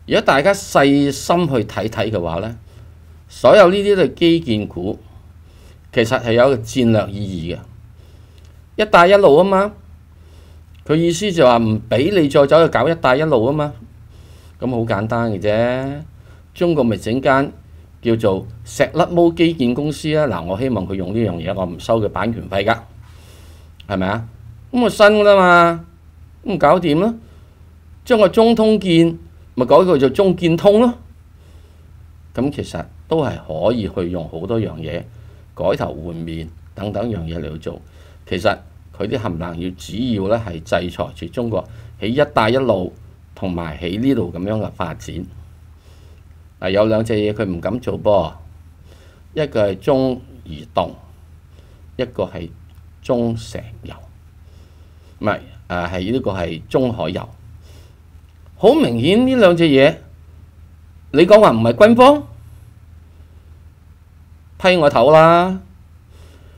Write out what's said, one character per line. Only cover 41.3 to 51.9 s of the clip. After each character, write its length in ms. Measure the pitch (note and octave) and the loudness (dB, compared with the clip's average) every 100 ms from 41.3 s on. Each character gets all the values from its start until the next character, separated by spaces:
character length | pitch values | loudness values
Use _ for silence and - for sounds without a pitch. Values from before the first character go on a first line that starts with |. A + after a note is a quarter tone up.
| - A#2 | -8 -6
國 120 | F#2+ - - - - | -6 -8 -14 -20 -10
喺 60 | G#2 | -6
一 260 | C3 D3 | -2 -2
帶 160 | C3 A2 | 0 0
一 80 | C3 | 0
路 340 | B2+ G2 F2+ - - - - | 0 -2 -4 -12 -20 -20 -20
同 180 | - F#2+ | -10 -8
埋 260 | E2+ E2 D2 | -8 -8 -10
喺 220 | F2 G2+ | -8 -4
呢 140 | C3 | -2
度 180 | A#2+ F2 | -2 -2
噉 40 | E2 | -6
樣 200 | F#2+ A2 | -6 -6
嘅 100 | F#2 | -6
發 220 | - F2 | -8 -10
展。 200 | D2+ - E2 - - - - - - - - - - - - - _ | -10 -14 -14 -14 -18 -20 -20 -20 -20 -20 -20 -20 -20 -20 -20 -20 _
嗱， 120 | F#2 | -2
有 160 | G2 A2 | 0 2
兩 180 | G#2+ | 0
隻 80 | A2+ | -2
嘢 220 | A2 G#2 | -2 -2
佢 100 | G#2 | -4
唔 160 | G2+ E2+ | -6 -6
敢 180 | F2 A#2+ | -6 -6
做 240 | - - | -8 -4
噃， 300 | G2+ G2+ D#2 - - - - - - - - - - | 0 0 0 -8 -20 -20 -20 -20 -20 -20 -20 -20 -12
一 120 | - D3 | -6 -4
個 200 | A2+ G2+ | -2 -2
係 100 | F#2+ | -2
中 400 | - C3+ C3 B2 - - | -2 0 0 -4 -12 -20
移 220 | - D2+ D#2 | -18 -18 -8
動， 240 | - E2 - - - - - - - - - - | -6 -6 -8 -20 -20 -20 -20 -20 -20 -20 -20 -14